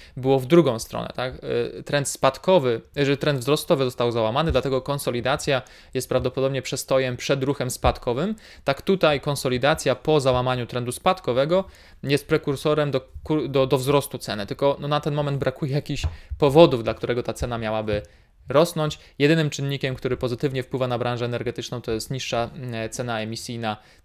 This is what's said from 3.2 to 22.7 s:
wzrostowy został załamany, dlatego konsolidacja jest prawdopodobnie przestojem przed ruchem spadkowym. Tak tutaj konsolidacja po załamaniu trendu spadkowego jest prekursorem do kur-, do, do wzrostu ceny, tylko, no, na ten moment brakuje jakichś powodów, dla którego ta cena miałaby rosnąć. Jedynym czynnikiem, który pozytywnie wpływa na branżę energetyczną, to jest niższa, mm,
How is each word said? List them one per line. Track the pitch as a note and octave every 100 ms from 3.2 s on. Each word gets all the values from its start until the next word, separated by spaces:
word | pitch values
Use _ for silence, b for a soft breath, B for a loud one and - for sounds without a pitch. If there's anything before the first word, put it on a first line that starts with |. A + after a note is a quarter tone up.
| D3+ C#3
wzrostowy | A#2 D3+ - D3
został | B2+ - A#2+
załamany, | A#2 A2 B2+ E3
dlatego | C3 C3+ C3
konsolidacja | C3 C#3+ C3+ A#2+ A#2+ D3 - C3 - B B
jest | B2+ -
prawdopodobnie | B2+ B2 C3 C3+ C3+
przestojem | - C3+ - C3+ C3 B2
przed | - C#3
ruchem | C3+ C#3 B2+
spadkowym. | - C3 - B2+ A#2+ G3 A3 B B
Tak | - C#3
tutaj | - F#3+ D#3+ C#3+
konsolidacja | D3+ C3+ C3+ B2 C3+ D#3+ C#3 B2
po | - D#3
załamaniu | C3 B2 B2 B2+ A#2
trendu | B2 B2
spadkowego | - F#3 F#3 - A#2+ D3 F3+ F#3 B B B
jest | C3+ C#3 -
prekursorem | D#3 - C3+ D#3 D3+ D3
do | C3 - -
kur-, | - D#3 C3
do, | C3+ C3+
do | C3+
wzrostu | B2+ C#3+ - B2
ceny, | - G#2 G2+
tylko, | C3+ C#3+ C#3
no, | C#3+
na | D3
ten | D#3
moment | D3 D3 C#3
brakuje | D3 - C#3
jakichś | C#3+ - C#3+ - B B -
powodów, | C#3+ D3 E3+ B2
dla | A2+
którego | A2+ A#2 B2
ta | A#2
cena | G#2 B2 A#2
miałaby | A2 A2 G#2+ G#2 - b b _ -
rosnąć. | C3+ E3+ E3 D3+ - B B
Jedynym | C#3+ E3 D3+
czynnikiem, | - C#3 C#3 C3+ B2+
który | C3 B2+
pozytywnie | B2+ A#2+ C#3+ C3
wpływa | - C3 B2+
na | A#2+
branżę | A#2+ A#2+ A#2+
energetyczną, | A#2+ A#2+ A2+ A2+ B2
to | A#2
jest | A2 -
niższa, | C3 - A#2+ A#2 -
mm, | B2+